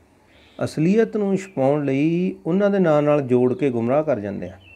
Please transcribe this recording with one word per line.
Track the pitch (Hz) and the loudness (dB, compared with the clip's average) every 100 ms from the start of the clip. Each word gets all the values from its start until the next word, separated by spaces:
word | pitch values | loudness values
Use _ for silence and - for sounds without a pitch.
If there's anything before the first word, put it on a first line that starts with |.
| _ _ _ _ - - | _ _ _ _ -20 -8
ਅਸਲੀਅਤ | 120 - 160 214 220 220 | -6 0 2 2 0 -2
ਨੂੰ | 196 190 | -2 -2
ਛੁਪਾਉਣ | - - 131 151 | -4 -2 0 0
ਲਈ | 143 135 160 170 185 - 160 | 0 0 0 0 -2 -4 -4
ਉਹਨਾਂ | 185 202 | 0 0
ਦੇ | 202 | 2
ਨਾਂ | 170 147 | 2 2
ਨਾਲ | 147 147 | 2 0
ਜੋੜ | 127 123 123 | 2 2 2
ਕੇ | 120 143 | 0 -2
ਗੁੰਮਰਾਹ | 117 117 143 | -2 0 0
ਕਰ | 156 117 | 0 -4
ਜਾਂਦੇ | 101 98 90 | -4 -8 -12
ਆ, | - - | -16 -20